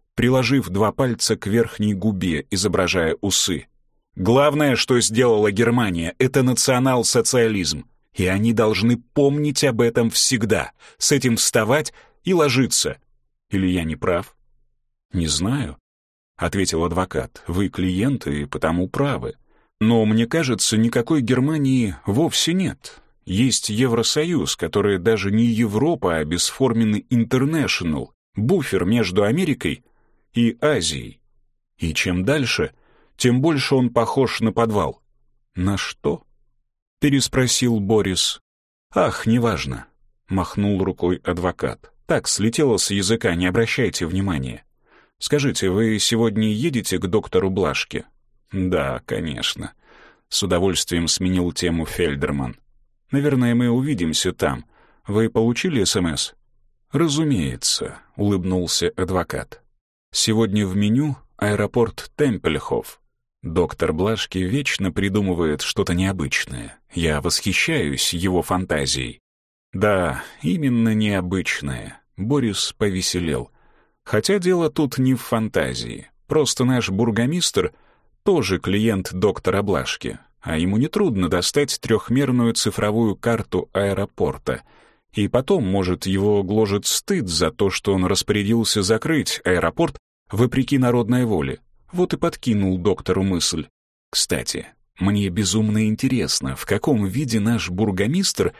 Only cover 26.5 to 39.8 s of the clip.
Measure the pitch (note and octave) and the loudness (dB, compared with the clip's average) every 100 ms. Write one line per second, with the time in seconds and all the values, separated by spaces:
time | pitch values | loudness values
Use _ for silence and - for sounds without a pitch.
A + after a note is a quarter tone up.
26.5 | - C3 A2+ A2 G#2 - A#2+ A2+ B2+ C#3+ | 0 2 2 2 0 0 0 2 2 2
27.5 | D#3+ B2+ - E2+ C#2+ - _ _ - A2+ | 0 0 -2 -2 -4 -6 _ _ -2 2
28.5 | F#3+ C3+ F#2+ F2+ A#2+ F#2+ F#2 G2+ C#3+ F3 | 2 0 0 2 2 2 2 2 2 0
29.5 | C3 D#2+ B1+ _ _ _ _ _ A#2+ A#2 | -2 -4 -6 _ _ _ _ _ 0 2
30.5 | A#2 D3+ B2+ E2 C#2+ A1+ - _ _ _ | 2 0 0 -2 -6 -10 -18 _ _ _
31.5 | _ _ _ E2 D2+ F#2 F2+ G2 D3+ A#2+ | _ _ _ -4 -2 -2 0 0 0 0
32.5 | - D2 - _ _ _ - B2 B2+ D#3 | -2 -4 -6 _ _ _ 0 2 4 2
33.5 | D3 - C3+ B2 A#2+ A2+ C3+ C3 - A2+ | 0 2 2 2 0 0 0 0 0 0
34.5 | A2+ A#2 G#2 D2+ - _ _ _ _ _ | 2 0 0 -2 -6 _ _ _ _ _
35.5 | - F#2 G2 - - - E3 _ _ _ | -4 -2 -2 -6 -4 -4 -4 _ _ _
36.5 | _ _ _ _ _ D3 C#3 - C3 B2+ | _ _ _ _ _ 2 2 2 0 0
37.5 | - B2 A2+ G2 A2 F#2+ F2+ - - _ | 2 2 2 2 2 2 0 -2 -4 _
38.5 | _ _ _ _ - - - A2 A#2+ A#2 | _ _ _ _ 0 0 0 2 2 2
39.5 | D#2+ C2+ A#1+ | 0 -4 -10